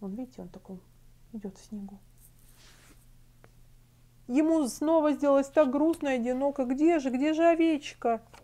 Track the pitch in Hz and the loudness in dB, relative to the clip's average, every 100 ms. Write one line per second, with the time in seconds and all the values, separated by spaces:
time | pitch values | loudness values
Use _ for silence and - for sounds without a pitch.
0 | 196 208 254 - 180 190 - 185 - - | -12 -10 -12 -14 -18 -18 -18 -18 -20 -20
1 | - - - 226 196 - - 214 202 196 | -20 -20 -18 -12 -12 -14 -16 -14 -14 -18
2 | - - - - - - - - - - | -20 -20 -20 -20 -20 -20 -20 -20 -20 -20
3 | - - - _ - - - - _ _ | -20 -20 -20 _ -20 -20 -20 -20 _ _
4 | - _ - 254 311 320 254 - 294 330 | -20 _ -4 0 2 2 0 -2 0 2
5 | 302 254 285 277 269 320 285 277 311 320 | 2 2 2 2 2 2 2 2 0 0
6 | 285 262 233 254 277 277 247 269 311 339 | -2 -2 -2 -2 -2 -2 -4 2 2 2
7 | 262 247 294 311 339 330 330 302 - - | 0 -2 0 2 4 4 2 0 -6 -6
8 | 233 226 - - | -4 -4 -6 -20